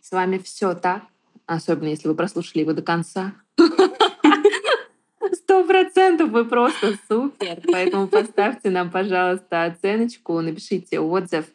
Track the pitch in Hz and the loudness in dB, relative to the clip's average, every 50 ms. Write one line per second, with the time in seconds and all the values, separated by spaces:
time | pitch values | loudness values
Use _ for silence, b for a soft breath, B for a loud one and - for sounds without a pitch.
0 | _ - - 185 185 185 190 190 190 - - - 208 196 208 202 - 180 180 208 | _ -4 -4 -2 0 0 -2 -4 -6 -10 -8 -4 -2 -2 -2 -2 -2 -4 -4 -4
1 | - _ _ _ _ _ _ _ _ - 165 160 - - 165 147 156 156 151 151 | -8 _ _ _ _ _ _ _ _ -8 -8 -6 -2 -2 -4 -2 -2 -6 -6 -4
2 | - 151 156 156 170 196 - 180 165 - - 160 156 151 156 147 165 - 170 170 | -2 -4 -2 -2 -2 -4 -4 -8 -10 -6 -4 -2 -2 -2 -2 -4 -2 -4 -4 -4
3 | 170 - - 196 185 196 202 _ _ _ _ - 359 320 311 - 381 - - - | -4 -6 -8 -8 -8 -8 -10 _ _ _ _ 4 4 4 6 4 2 2 4 0
4 | 427 415 - - - 302 392 - - 403 415 427 - - 554 - - - _ _ | 0 0 0 2 2 2 2 6 4 2 2 2 -2 -2 -2 -2 -2 -12 _ _
5 | _ _ _ _ 466 381 359 - _ - 392 381 359 330 381 381 370 370 - 370 | _ _ _ _ -6 -6 -6 -6 _ 2 4 4 4 4 4 4 4 4 4 4
6 | 381 381 349 311 330 254 214 233 233 233 240 240 240 254 - - - 208 208 202 | 4 4 4 4 2 2 2 0 0 2 2 2 2 2 0 0 -2 -2 -2 -4
7 | _ _ 214 226 262 277 - _ 202 180 170 175 - 175 175 180 185 185 185 196 | _ _ -2 0 0 -2 -6 _ -8 -8 -8 -6 -2 0 0 2 0 0 0 0
8 | 196 185 - 214 220 226 - - 202 220 269 - _ 214 185 180 180 175 175 185 | -2 2 2 0 0 0 -2 0 0 0 -2 -2 _ -2 -2 0 -2 -2 -2 -4
9 | 190 208 185 180 180 180 180 190 _ _ 175 170 170 170 170 175 - 196 202 220 | -2 0 0 0 0 0 -2 -4 _ _ -4 -2 -2 -2 -4 _ -4 -2 0 0
10 | 233 240 233 - _ - 170 165 165 165 160 - - - 202 180 175 _ - 160 | -2 -2 -4 -10 _ -6 -4 -4 -4 -4 -6 -10 -8 -6 -6 -6 -4 _ -4 -4
11 | 156 160 175 190 185 175 - 160 156 - _ | -2 -2 -2 -2 -2 -2 -6 -6 -6 -8 _